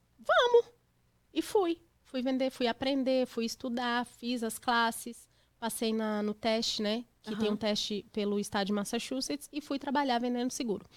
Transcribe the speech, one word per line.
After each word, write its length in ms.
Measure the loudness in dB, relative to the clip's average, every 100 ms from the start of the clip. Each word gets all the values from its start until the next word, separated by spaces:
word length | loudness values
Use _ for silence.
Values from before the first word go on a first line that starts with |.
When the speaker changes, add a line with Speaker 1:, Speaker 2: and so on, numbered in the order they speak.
| _ _
Speaker 1:
vamos." 480 | 2 4 8 6 4 _ _ _ _ _ _
E 80 | -6
fui. 360 | 0 2 2 -2 _ _
Fui 180 | -8 -4
vender, 280 | 0 0 -2
fui 160 | 0 -2
aprender, 600 | 0 0 2 2 2 2
fui 180 | -2
estudar, 640 | -4 -4 -4 -2 0 -2 -4
fiz 360 | -8 -4 -2
as 160 | -2 -4
classes, 680 | 2 4 2 0 -10 -14 -20 _ _ -8
passei 320 | -6 -2 0
na, 300 | 0 0 0
no 100 | -2
teste, 460 | 0 0 0 0 -2
né? 220 | 0 -2 -6 _
Que 140 | -8 0
tem 100 | 0
um 40 |
Speaker 2:
Aham. 40 | 2
Speaker 1:
teste 480 | 0 0 -2 -4 -4
pelo 260 | -2 0 0
estado 260 | -2 -2 0
de 60 |
Massachusetts 760 | 0 0 -4 -4 -4 -4 -6 -6
e 80 | -10
fui 180 | -6 -6
trabalhar 400 | 0 0 2 0
vendendo 320 | 0 0 -2
seguro. 340 | -2 -4 -4 -6